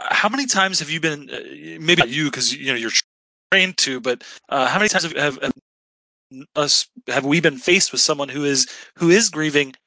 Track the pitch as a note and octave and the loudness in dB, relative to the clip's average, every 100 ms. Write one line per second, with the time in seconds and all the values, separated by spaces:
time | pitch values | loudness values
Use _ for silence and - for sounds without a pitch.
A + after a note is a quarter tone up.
0 | - - G#3 C4+ C4 F#3+ F#3+ F3+ D3 D#3+ | -2 0 0 0 -2 0 0 0 -4 -2
1 | D#3+ D3 C3+ - - D3 D#3 E3 D#3+ F3 | -2 -4 -10 -14 -14 -16 -16 -4 2 2
2 | C#3 C#3+ D3 D3+ C3+ C#3 C3+ A#2+ A2+ - | 2 0 -2 -2 -2 -2 -4 -4 -2 -2
3 | - _ _ _ - F#3+ F#3 F#3 C3+ B2+ | -4 _ _ _ 0 2 2 0 -2 -2
4 | B2 A#2+ - - - C#3 B2 F3 G#3 F#3+ | -4 -4 -8 -18 -4 0 0 2 2 0
5 | E3 C#3 D3 C3 C#3 - _ _ _ _ | -2 -2 -2 -2 -6 -6 _ _ _ _
6 | _ _ _ C3 D3 - D3 - - - | _ _ _ -20 -8 -2 2 2 -2 -10
7 | - B2+ C3+ E3 D#3+ C3 - F#3+ - - | -4 -2 2 4 4 2 2 2 2 2
8 | - C#3+ C#3 C#3 C#3+ C3+ C3 - - - | 0 0 -4 -4 0 0 -2 -6 -14 0
9 | E3+ G3 G#3+ D#3 D#3 C#3+ C3+ - | 4 6 4 -2 0 2 0 -6